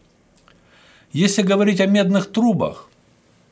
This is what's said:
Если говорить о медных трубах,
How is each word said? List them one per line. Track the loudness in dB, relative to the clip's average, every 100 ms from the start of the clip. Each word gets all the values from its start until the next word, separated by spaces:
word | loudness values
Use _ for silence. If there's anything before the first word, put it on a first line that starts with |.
| _ _ _ _ _ _ _ _ _ _ _
Если | -2 -2 0
говорить | 0 2 0 2
о | 2
медных | 2 2 0 -2
трубах, | -2 0 0 -4 -8 -20 _ _ _ _ _ _